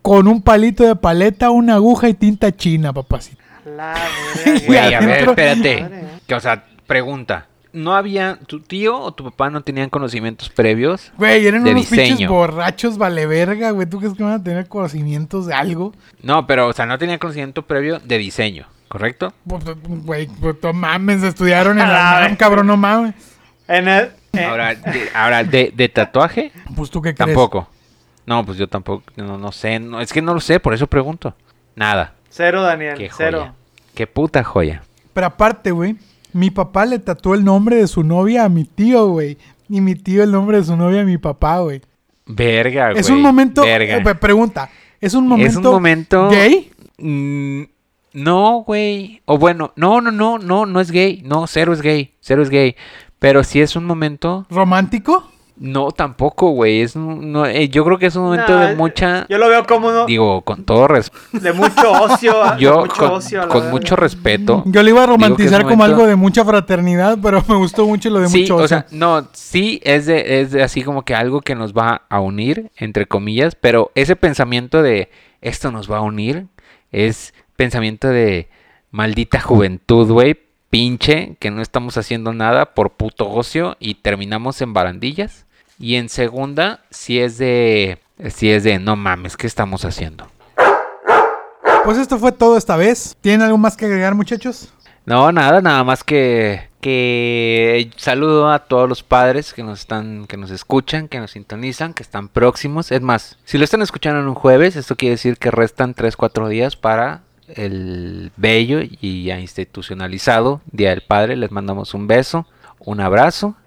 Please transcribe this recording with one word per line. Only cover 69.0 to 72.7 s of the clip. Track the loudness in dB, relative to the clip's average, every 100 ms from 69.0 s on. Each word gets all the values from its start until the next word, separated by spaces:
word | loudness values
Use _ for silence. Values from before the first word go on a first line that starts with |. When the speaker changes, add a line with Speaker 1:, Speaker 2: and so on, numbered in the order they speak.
| 0 0 -4
Speaker 3:
sí | -18 -4 -2 -2 -4
es | 0 0 2
de, | 0 0 -2
es | 0
de | 0
así | 0 -2
como | -6 -6
que | -4 -2
algo | -2 -4
que | -6 -8
nos | -4
va | -2 -2 -2 _
a | -4
unir, | -4 -4 -4 -4 -6